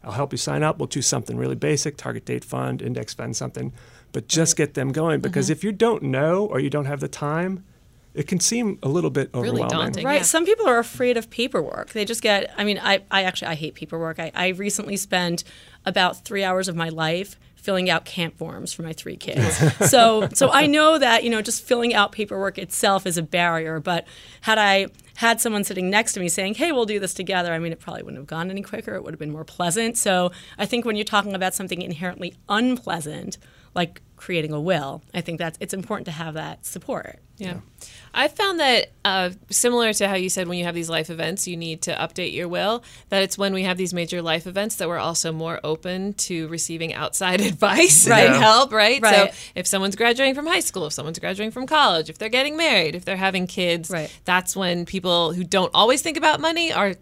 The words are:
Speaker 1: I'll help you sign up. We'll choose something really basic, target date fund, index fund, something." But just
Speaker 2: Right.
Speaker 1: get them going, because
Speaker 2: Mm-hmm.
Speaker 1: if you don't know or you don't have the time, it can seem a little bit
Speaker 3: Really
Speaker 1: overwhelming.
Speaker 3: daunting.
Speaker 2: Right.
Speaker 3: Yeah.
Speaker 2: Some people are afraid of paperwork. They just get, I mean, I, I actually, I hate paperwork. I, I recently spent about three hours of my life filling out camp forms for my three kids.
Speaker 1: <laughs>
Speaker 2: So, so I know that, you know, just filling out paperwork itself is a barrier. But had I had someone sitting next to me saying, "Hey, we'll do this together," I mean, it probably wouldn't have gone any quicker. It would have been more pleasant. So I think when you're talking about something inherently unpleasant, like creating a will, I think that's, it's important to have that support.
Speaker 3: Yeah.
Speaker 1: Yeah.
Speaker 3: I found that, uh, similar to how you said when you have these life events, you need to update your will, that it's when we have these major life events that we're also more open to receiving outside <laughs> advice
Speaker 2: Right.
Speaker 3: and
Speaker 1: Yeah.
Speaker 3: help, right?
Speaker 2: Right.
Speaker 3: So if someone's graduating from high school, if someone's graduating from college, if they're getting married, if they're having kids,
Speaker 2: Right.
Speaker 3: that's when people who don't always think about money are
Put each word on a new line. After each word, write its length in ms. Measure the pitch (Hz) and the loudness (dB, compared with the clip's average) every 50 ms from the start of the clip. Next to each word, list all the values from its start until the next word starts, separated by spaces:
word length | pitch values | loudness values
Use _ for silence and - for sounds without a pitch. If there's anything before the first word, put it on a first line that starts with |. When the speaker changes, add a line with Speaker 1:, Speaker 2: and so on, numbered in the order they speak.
| - | -14
Speaker 1:
I'll 80 | - 101 | -10 -6
help 180 | 123 143 135 | -4 -4 -4
you 60 | 135 123 | -4 -6
sign 260 | - 151 143 143 151 | -4 -4 -2 0 0
up. 160 | 156 151 151 | 0 0 -2
We'll 80 | 143 127 | -4 -6
choose 200 | - 143 120 - | -4 -2 -2 0
something 280 | - 127 - - 117 120 | 0 -2 -4 -6 -6 -4
really 180 | 127 131 131 | -4 -4 -4
basic, 420 | 117 - 151 156 143 - 151 139 - | -2 -2 0 0 0 -2 -4 -8 -8
target 260 | - 127 117 - - | -8 -8 -8 -8 -6
date 200 | - 123 123 - | -6 -6 -6 -6
fund, 360 | - 135 131 127 131 127 127 | -8 -8 -6 -4 -4 -6 -6
index 320 | - - 123 123 120 - - | -6 -6 -6 -6 -8 -8 -10
fund, 220 | - 123 123 117 | -10 -10 -8 -8
something." 380 | - 139 127 - 127 127 135 - - - - - - - _ - | -6 -8 -8 -8 -8 -10 -10 -10 -14 -18 -20 -20 -20 -20 _ -8
But 140 | - 110 - | -8 -6 -2
just 240 | - 160 165 151 - | 0 0 2 2 2
Speaker 2:
Right. 140 | - 151 - | 0 0 -2
Speaker 1:
get 60 | - | -2
them 160 | 143 131 139 127 | -2 -4 -2 -2
going, 260 | 156 160 165 156 - | 0 0 0 0 0
because 280 | - - 170 143 131 131 | 0 -2 -2 0 0 0
Speaker 2:
Mm-hmm. 40 | 156 | -2
Speaker 1:
if 100 | - - | -2 -2
you 60 | 208 214 | -4 -2
don't 300 | 185 226 233 226 - 147 | 0 2 2 2 0 -2
know 420 | 139 127 131 147 160 175 190 214 | -2 0 0 2 2 2 0 0
or 140 | - - 131 | 0 -2 -2
you 80 | 143 139 | -2 -2
don't 160 | 143 147 143 | -2 -2 -2
have 140 | 135 143 139 | -4 -4 -6
the 60 | 147 143 | -6 -8
time, 560 | - - 147 147 151 165 175 185 190 185 - - - _ _ _ _ _ _ _ - | -8 -6 -6 -4 -2 -2 -2 -4 -4 -8 -10 -16 -20 _ _ _ _ _ _ _ -8
it 140 | - 151 - | -8 -4 -2
can 120 | 196 170 | -2 0
seem 380 | - - 233 240 240 208 - - - | 0 0 0 0 0 -2 -4 -4 -2
a 40 | 135 | -2
little 220 | 143 175 165 - | 0 0 0 0
bit 220 | 127 139 131 - - | 0 -2 -2 -2 -2
Speaker 3:
Really 140 | 127 120 117 | -4 -2 0
Speaker 1:
overwhelming. 200 | 120 - 117 120 | 0 0 0 0
Speaker 3:
daunting. 360 | - - - - 131 - - | 0 0 -2 -2 -4 -4 -2
Speaker 2:
Right. 120 | 269 294 285 | 0 2 2
Speaker 3:
Yeah. 40 | |
Speaker 2:
Some 240 | 277 - - 330 339 | 2 2 2 2 2
people 220 | 359 440 453 440 277 | 4 2 4 4 4
are 100 | 240 240 | 4 4
afraid 400 | 233 - - - 254 247 247 233 | 2 0 -4 -2 0 0 0 0
of 140 | 226 - | -2 -4
paperwork. 600 | - - 233 254 - 196 151 - - - - - - | -4 -4 -4 -2 -2 -2 -4 -4 -6 -8 -10 -8 -6
They 120 | 220 202 | -4 -4
just 160 | 196 233 226 | -4 -4 -2
get, 320 | - 214 202 196 - - - | 2 2 2 2 0 -2 -4
I 80 | - 202 | -2 -2
mean, 160 | 208 202 - | 0 0 0
I, 200 | - - 196 190 196 - | 2 2 0 0 0 0
I 140 | - 196 190 | 0 0 0
actually, 240 | 185 180 - - - | 0 -2 -4 -6 -6
I 80 | 165 | -6
hate 180 | 147 160 147 - | -6 -6 -10 -10
paperwork. 460 | - 165 160 - 165 165 160 160 175 | -12 -12 -10 -8 -6 -6 -6 -6 -8
I, 120 | 165 156 - | -10 -8 -4
I 140 | - 180 185 | -2 -2 -2
recently 480 | 185 175 202 202 202 - 208 208 202 185 | -2 -2 -4 -4 -4 -4 -4 -6 -6 -6
spent 460 | - - 190 180 180 175 170 175 - - - - - - - - _ | -4 -2 -2 0 0 0 -2 -4 -6 -10 -16 -20 -20 -20 -20 -8 _
about 400 | 190 185 202 185 175 - - - | -2 2 2 2 2 0 -4 -8
three 200 | - 220 196 196 | -8 -4 -2 -2
hours 240 | 185 185 185 190 185 | 0 0 0 -2 -2
of 80 | 165 | -4
my 140 | 165 165 165 | -4 -4 -4
life 480 | 156 160 160 156 165 180 190 - - - _ - _ | -4 -2 -2 -2 -2 -2 -4 -8 -14 -20 _ -20 _
filling 340 | _ - 202 196 185 185 180 | _ -4 -2 -2 0 2 2
out 160 | 165 165 - | 2 0 0
camp 320 | - - 185 170 160 - - | -4 -6 -6 -6 -6 -6 -8
forms 340 | 160 - - 98 - - | -12 -10 -10 -10 -10 -10
for 120 | - - 170 | -10 -10 -10
my 100 | 160 156 | -10 -12
three 220 | - - - - - | -12 -12 -12 -12 -10
kids. 400 | - - - 135 107 98 - - 151 151 - - | -10 -6 -2 0 0 0 2 2 2 2 2 2
Speaker 1:
<laughs> 120 | 202 165 | 4 6
Speaker 2:
So, 380 | - 247 226 226 220 214 196 - - | 8 8 8 8 8 4 2 0 2
so 180 | - 277 247 | 2 4 6
I 160 | 214 269 302 294 | 6 6 6 6
know 320 | 285 302 302 311 320 302 | 6 6 6 6 6 6
that, 240 | 269 240 226 226 - | 6 4 4 4 4
you 80 | 233 | 2
know, 100 | 226 214 | 0 0
just 220 | 214 240 226 - - | -2 -2 -6 -6 -2
filling 320 | - 247 240 233 240 226 | 0 0 2 2 2 2
out 160 | 214 202 208 | 2 2 2
paperwork 480 | - - 214 202 202 196 196 196 185 - | 0 -4 -6 -6 -4 -4 -4 -4 -4 -6
itself 480 | 190 165 - - - 208 196 190 - 185 | -8 -8 -4 0 2 2 2 2 2 -2
is 100 | 165 175 | -2 -2
a 60 | 165 | -2
barrier. 560 | - - 175 175 175 165 165 160 160 160 160 | -2 0 2 2 2 2 0 -2 -4 -6 -4
But 260 | - 185 175 165 - - - - - - - - | -4 -2 -2 -2 -4 -6 -12 -20 -20 -20 -20 -6
had 180 | - 220 220 220 | -2 2 2 4
I 280 | 208 202 196 196 196 - - - - - - | 4 6 4 4 2 0 -6 -14 -20 -20 -6
had 260 | - 233 233 233 233 | 0 2 2 2 2
someone 220 | - 233 214 208 202 | 2 0 0 0 -2
sitting 260 | - 202 185 180 185 | -2 -4 -4 -2 2
next 240 | 196 214 226 - - | 2 2 2 0 -2
to 60 | 202 | -4
me 80 | 180 170 | -4 -2
saying, 260 | - - 190 190 214 | -2 -2 -2 -4 -2
"Hey, 160 | 214 302 349 | -2 0 0
we'll 140 | 302 247 233 | 0 0 0
do 140 | 208 214 202 | 0 -2 -4
this 140 | 196 180 - | -4 -4 -6
together," 380 | - 190 170 190 180 175 175 165 | -6 -6 -2 -2 -2 -2 -2 -2
I 60 | 160 | -4
mean, 120 | 165 170 | -4 -4
it 80 | 165 - | -6 -8
probably 240 | - - - - - | -10 -12 -12 -12 -12
wouldn't 160 | - - - | -12 -14 -14
have 80 | 139 - | -12 -10
gone 220 | 156 165 170 185 | -8 -8 -6 -6
any 100 | 190 202 | -6 -8
quicker. 340 | 196 - - 220 226 - - | -10 -10 -10 -10 -10 -8 -10
It 80 | - - | -10 -10
would 100 | - - | -10 -12
have 60 | - | -10
been 120 | 156 151 | -8 -8
more 140 | 147 156 160 | -8 -10 -12
pleasant. 520 | - - - 175 170 165 220 226 226 233 - | -12 -8 -4 -2 -2 0 0 -2 -2 -2 0
So 340 | - 208 185 180 180 180 180 - - - - - | 0 2 2 2 2 0 -2 -6 -14 -18 -8 -8
I 80 | 208 196 | -6 -2
think 180 | - 240 233 | -2 -2 -2
when 100 | 233 214 208 | -2 -2 -2
you're 80 | 214 | -2
talking 280 | - - 202 196 208 196 | 0 0 0 0 0 -2
about 200 | 185 185 185 - | -4 -4 -4 -4
something 260 | - 196 180 185 175 | -4 -6 -6 -6 -6
inherently 520 | 180 - 170 143 185 180 175 - 180 180 - - _ - | -6 -6 -8 -6 -6 -8 -8 -8 -10 -12 -12 -14 _ -2
unpleasant, 880 | 202 214 240 254 254 240 - - 175 165 147 147 151 151 - - - - - - _ _ _ _ - | 0 2 2 2 0 -2 -4 -4 -6 -4 -6 -8 -10 -10 -10 -12 -12 -14 -16 -20 _ _ _ _ -4
like 260 | 180 175 170 - - - _ _ | -2 -2 -2 -4 -10 -20 _ _
creating 380 | _ - - 185 165 156 156 151 | _ -8 -4 -2 -2 -2 -2 -4
a 80 | 147 | -4
will, 400 | 151 180 185 151 143 135 143 160 - - - | 0 0 0 0 0 -4 -8 -10 -14 -10 -8
I 80 | 180 | -8
think 160 | 170 - - 156 | -6 -6 -6 -6
that's, 180 | 175 165 160 - | -6 -6 -6 -8
it's 140 | 214 - - | -10 -8 -8
important 320 | 190 180 - 220 190 - | -8 -8 -6 -8 -8 -8
to 60 | 180 | -10
have 240 | 156 156 165 165 151 | -10 -10 -10 -8 -8
that 300 | 156 156 151 - - - | -8 -10 -10 -12 -12 -14
support. 540 | - - 180 - - 247 - - - - - _ _ _ - | -14 -12 -12 -8 -8 -8 -8 -8 -10 -16 -20 _ _ _ -12
Speaker 3:
Yeah. 100 | 202 185 | -10 -10
Speaker 1:
Yeah. 120 | 175 - - - _ _ - - - - - - - | -10 -10 -14 -18 _ _ -20 -20 -20 -20 -20 -6 -2
Speaker 3:
I 140 | 240 269 302 | 0 0 0
found 300 | - - 415 392 370 330 | 0 0 -2 0 0 2
that, 300 | 302 269 247 214 - - _ _ - | 2 4 4 4 2 0 _ _ -2
uh, 280 | 202 190 190 185 180 185 - - - | 0 0 0 0 -2 -4 -8 -10 -4
similar 420 | - - - 240 240 240 233 220 208 | -2 0 2 2 2 2 2 2 2
to 140 | - 202 196 | 0 0 0
how 60 | 196 | 0
you 140 | 190 185 185 | -2 -2 -2
said 180 | - 196 185 170 | -2 -4 -4 -4
when 100 | 180 175 | -4 -4
you 40 | 175 | -4
have 120 | 175 170 | -4 -4
these 140 | 170 165 165 | -4 -4 -4
life 200 | 165 160 160 - | -4 -4 -4 -4
events, 360 | 165 165 165 160 185 196 - 185 | -6 -6 -6 -4 -4 -4 -6 -6
you 100 | 175 165 | -6 -8
need 240 | 165 165 160 160 | -8 -8 -8 -6
to 100 | - - - | -6 -6 -4
update 380 | - 160 165 - - 180 - 80 | -4 -4 -6 -6 -6 -6 -6 -4
your 140 | 131 175 170 | -6 -6 -4
will, 360 | 175 175 175 202 226 240 - - - - - _ | -4 -2 -2 -2 -2 -2 -6 -12 -20 -20 -8 _
that 120 | 196 196 196 | 0 0 0
it's 140 | 190 - 196 | 0 -2 -2
when 160 | 202 196 190 | -2 0 0
we 100 | 190 185 | 0 -2
have 120 | 190 180 | -2 -2
these 180 | 180 185 170 180 | -2 -4 -4 -4
major 280 | 175 170 160 180 175 | -4 -4 -4 -6 -6
life 260 | 170 165 160 170 160 185 | -2 -2 -2 -4 -4 -6
events 280 | 180 196 208 220 - | -6 -4 -4 -4 -4
that 120 | - 185 165 | -4 -4 -4
we're 120 | 175 151 | -2 -2
also 340 | 107 160 165 - - 165 160 | -2 -2 -2 -2 -2 -2 -4
more 260 | 160 160 160 165 - - | -4 -6 -6 -6 -6 -4
open 500 | 147 156 156 - 180 180 185 190 202 202 | -4 -4 -4 -4 -6 -6 -6 -6 -6 -6
to 340 | - - - 180 165 160 156 | -6 -6 -4 -4 -6 -6 -6
receiving 460 | 170 165 - - 165 160 165 165 - | -6 -6 -6 -6 -6 -6 -8 -8 -6
outside 480 | - 151 - - - 196 185 180 190 | -6 -6 -6 -4 -2 0 2 2 2
<laughs> 100 | 208 - | 2 0
advice 560 | 165 - 214 202 190 269 339 359 - - - - | 2 2 2 4 6 6 8 8 8 8 8 8
Speaker 2:
Right. 200 | 233 214 - - | 8 8 8 8
Speaker 3:
and 80 | - | 8
Speaker 1:
Yeah. 40 | - | 8
Speaker 3:
help, 300 | - 220 220 240 269 262 | 8 8 8 8 8 6
right? 300 | 214 220 208 220 254 240 | 4 4 6 6 6 6
Speaker 2:
Right. 320 | 220 214 202 202 196 196 - | 6 8 8 8 8 6 2
Speaker 3:
So 40 | - - - - | -4 -14 -10 -8
if 120 | 185 180 - | -6 -2 0
someone's 280 | 202 190 190 202 196 208 | 0 0 0 -2 0 2
graduating 380 | 226 240 240 247 269 269 269 | 4 4 4 4 2 2 2
from 100 | 285 294 | 0 -2
high 160 | 320 359 349 | 0 0 0
school, 240 | - - - 185 160 | 0 -2 -4 -4 -6
if 80 | 147 - | -6 -6
someone's 260 | - 139 156 165 175 | -6 -8 -8 -8 -6
graduating 320 | - 175 190 196 214 220 | -6 -6 -4 -4 -6 -6
from 140 | 226 254 262 | -6 -6 -4
college, 440 | 262 311 302 277 226 180 165 151 147 | 2 4 4 6 6 4 2 0 -2
if 80 | 156 - | -6 -8
they're 120 | 208 220 | -4 -2
getting 260 | 226 254 269 294 302 | 0 0 0 0 0
married, 400 | 311 339 311 247 190 160 151 160 | 0 2 4 4 4 4 2 -2
if 80 | 175 180 | -4 -6
they're 140 | - 196 185 | -6 -2 0
having 280 | 190 190 185 185 185 180 | 0 0 0 0 -2 -4
kids, 420 | - - 180 175 170 170 160 - | -2 -2 0 0 0 -2 -2 -4
Speaker 2:
Right. 240 | 190 165 151 156 - - _ | -6 -6 -6 -8 -10 -10 _
Speaker 3:
that's 320 | - 180 185 180 - - | 0 0 0 0 -2 -4
when 300 | 190 190 175 175 175 175 | -4 -2 -2 -2 -2 -4
people 480 | - - 190 180 185 175 175 170 156 170 | -6 -6 -4 -2 0 2 2 2 2 0
who 100 | 180 185 | -4 -2
don't 280 | 165 202 190 185 - - | 0 2 2 2 4 4
always 280 | 165 202 226 269 269 | 4 6 6 4 2
think 140 | - 339 294 | 0 -2 -4
about 240 | 320 320 311 302 - | 0 2 2 2 2
money 320 | 294 320 330 339 339 330 | 0 0 0 0 -2 -2
are 220 | - - 202 196 175 - | 0 0 0 0 -2 -4